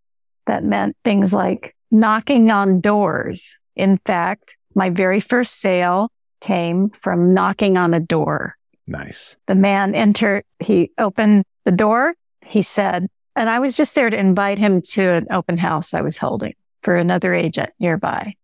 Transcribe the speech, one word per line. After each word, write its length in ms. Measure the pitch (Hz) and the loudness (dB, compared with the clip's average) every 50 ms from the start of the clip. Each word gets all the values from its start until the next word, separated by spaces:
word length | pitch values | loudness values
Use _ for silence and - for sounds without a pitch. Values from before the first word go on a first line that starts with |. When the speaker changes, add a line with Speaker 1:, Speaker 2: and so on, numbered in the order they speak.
| _ _ _ _ _ _ _ _ _ - | _ _ _ _ _ _ _ _ _ -6
Speaker 1:
That 160 | - - - | -4 -4 -2
meant 320 | 214 202 202 208 - - - - | -2 -2 0 -2 -4 -6 -4 -2
things 280 | 240 202 202 202 185 | 0 2 2 2 2
like 440 | 202 202 185 180 190 - - - - _ _ _ | 0 0 0 -2 -4 -6 -8 -16 -20 _ _ _
knocking 580 | 226 220 226 214 214 220 - - 285 240 226 226 | 2 4 4 4 2 0 0 2 4 4 6 4
on 320 | 214 202 196 190 185 180 | 4 4 2 2 2 2
doors. 720 | 165 208 208 208 202 170 151 - - - 185 180 - - - - _ _ _ | 2 2 2 2 0 0 -2 -4 -6 -6 -8 -8 -10 -10 -12 -16 _ _ _
In 240 | - 190 196 196 180 - | -2 2 2 2 2 0
fact, 520 | - 190 175 170 185 208 - _ - - _ _ _ _ | -2 -2 0 -2 -2 -4 -8 _ -20 -20 _ _ _ _
my 160 | 196 190 185 | -2 0 0
very 300 | 170 185 185 185 190 208 | 0 0 0 0 0 0
first 400 | - - 254 240 247 - - - | -2 0 -2 0 0 0 -2 -2
sale 500 | - 190 180 180 180 175 180 190 214 233 - _ _ _ _ _ | -2 0 0 0 0 0 0 0 -2 -4 -6 _ _ _ _ _
came 480 | - - 190 175 170 170 170 185 196 208 | -6 -2 -2 -2 -2 -2 0 0 -2 -2
from 440 | - _ - 196 180 175 175 180 185 | -4 _ -4 -2 0 2 4 4 4
knocking 440 | 185 185 190 196 - 214 196 185 180 | 4 2 0 0 0 0 2 2 2
on 160 | 180 170 170 | 2 2 2
a 60 | 165 | 0
door. 560 | 170 - 170 156 147 151 151 - - - - _ _ _ _ _ _ - | 0 0 -2 -2 0 -2 -4 -4 -6 -8 -12 _ _ _ _ _ _ -12
Speaker 2:
Nice. 500 | - - - - - - - - - - _ | -12 -12 -12 -14 -14 -14 -14 -14 -16 -12 _
Speaker 1:
The 100 | - 190 | 0 2
man 380 | 190 196 202 196 196 196 196 208 | 2 4 2 2 0 0 -2 0
entered, 500 | - 226 208 208 - 226 208 196 202 - _ _ _ | 0 2 2 2 2 0 0 0 -2 -4 _ _ _
he 320 | - - 208 175 175 - - - | -2 0 2 2 2 0 -2 -2
opened 460 | 226 202 - - 220 208 208 202 185 - _ _ _ | -4 -2 -2 0 2 2 2 2 2 -2 _ _ _
the 60 | 196 | 0
door, 440 | 180 190 214 214 226 240 269 330 349 - _ _ _ _ _ | 2 2 2 2 2 2 0 0 -2 -6 _ _ _ _ _
he 200 | - - 208 180 | -2 -2 0 0
said, 440 | - - 214 196 190 185 180 180 - - _ _ _ _ | 0 0 -2 -2 -2 -2 -2 -4 -6 -8 _ _ _ _
and 140 | 247 226 226 | -2 -2 0
I 100 | 226 247 | 0 0
was 180 | 269 269 247 - | 0 -2 0 0
just 160 | 294 - - | 0 0 2
there 160 | 302 254 226 | 0 0 0
to 100 | 214 - | 0 2
invite 380 | 190 190 180 202 202 196 202 196 | 2 2 2 2 2 0 0 0
him 240 | 208 202 190 180 - - - | 2 2 2 2 0 -2 -2
to 80 | 208 | 0
an 260 | 190 180 175 165 156 - | 2 2 2 0 0 -2
open 260 | 185 180 - - 170 170 | -4 -4 -2 -2 -2 -2
house 360 | 185 - 160 156 175 - - | 0 -2 -2 -2 -2 -4 -4
I 80 | 165 | -2
was 160 | 151 - 165 - | -4 -4 -4 -4
holding 380 | - - - - - - - - _ _ _ _ | -4 -4 -4 -6 -8 -10 -12 -14 _ _ _ _
for 140 | - 202 175 | -2 0 0
another 380 | 175 170 175 180 175 - 180 180 | 2 2 2 0 0 0 0 0
agent 360 | 175 170 160 - - - - - _ | 0 -2 -2 -4 -4 -6 -8 -6 _
nearby. 540 | 185 175 160 196 - - - - - 214 - - | -2 -2 -2 -2 -2 -4 -4 -6 -8 -10 -14 -16